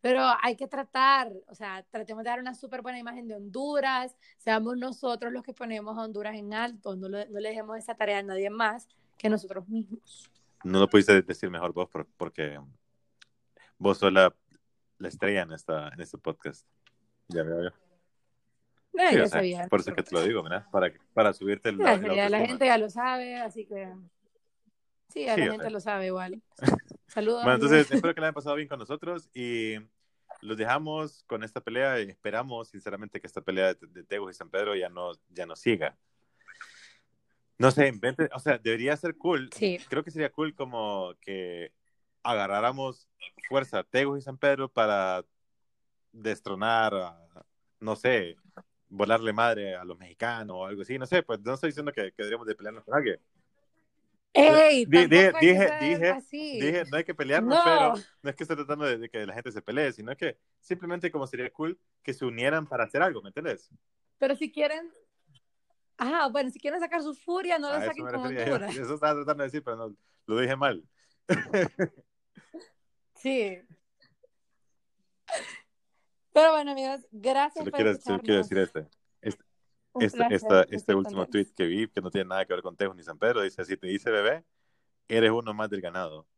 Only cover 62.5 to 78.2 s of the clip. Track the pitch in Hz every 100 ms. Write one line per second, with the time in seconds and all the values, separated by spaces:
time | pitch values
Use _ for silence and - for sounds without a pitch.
62.5 | 160 151 127 113 139 185 123 98 147 160
63.5 | 104 _ - _ _ _ _ 269 269 311
64.5 | 294 294 311 339 _ _ _ _ _ _
65.5 | _ _ _ _ - 247 330 277 254 254
66.5 | - 285 339 339 339 302 277 - 349 359
67.5 | 330 285 294 330 311 - - - 127 117
68.5 | 127 - 131 131 151 151 147 143 147 135
69.5 | 147 135 113 113 101 _ _ - 110 123
70.5 | 135 139 92 - _ _ _ - 170 -
71.5 | 202 170 - 175 _ _ _ _ - _
72.5 | 330 - _ _ _ _ _ 269 262 202
73.5 | 185 _ - _ _ _ _ _ _ _
74.5 | _ _ _ _ _ _ _ - 659 -
75.5 | - _ _ _ _ _ _ _ 302 320
76.5 | 311 285 269 269 269 - 220 226 269 294
77.5 | 320 302 285 110 95 - 196